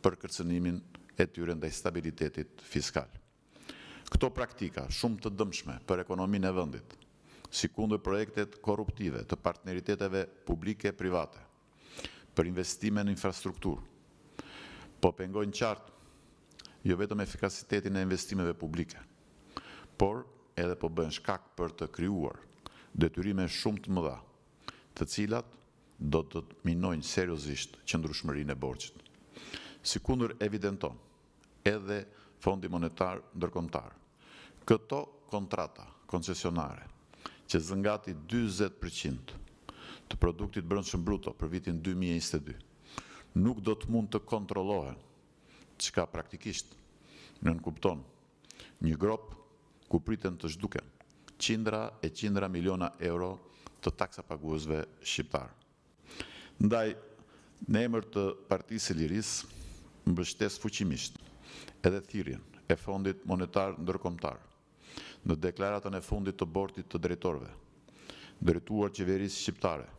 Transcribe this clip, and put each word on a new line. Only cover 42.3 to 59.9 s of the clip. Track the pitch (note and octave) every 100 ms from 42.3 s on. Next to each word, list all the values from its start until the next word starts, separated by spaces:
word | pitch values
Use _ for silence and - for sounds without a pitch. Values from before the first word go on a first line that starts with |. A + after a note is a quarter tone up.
| D#2+
e | C#2+
dy, | - - - - - - - - F2
nuk | G#2+ A2+
do | G2 G#2+
të | A#2
mund | A2+ G#2
të | A2 -
kontrollohen, | A2 F#2+ G2+ F#2+ G2+ C2+ A#1+ - - _ _ - - - -
çka | - - E2+
praktikisht | E2 - - G#2+ - - - - - - - - -
nën | E2 E2
kupton | E2+ D2+ G2 D#2 B1+ - _ _ - - - -
një | D#2+ D#2
grop | G2+ A2 - - - - - - -
ku | E2+
priten | - A2 F#2+ F2
të | E2
zhduken | E2 G#2 - - - - - - -
qindra | - G#3+ A2 G#2+ A2+ -
e | E2
qindra | - G#2+ G2 F#2+
miliona | F2+ F2+ F#2 F2 -
euro | F2 E2+ F2+ F#2+ - - - -
të | - -
taksa | F#2+ -
paguesve | - D2+ D#2 D#2 D#2 D#2 D#2+ -
shqiptar. | - - - C#2+ B1 - _ _ _ _ - - - - - -
Ndaj, | G#2 A2+ A2 - - - - - - -
në | - G#2+ A#2+
emër | A2+ G2
të | G2+ G2 - -
Partisë | F#2+ - A2+ -
së | E2+
Lirisë, | D#2 G2+ G#2 - - - - - -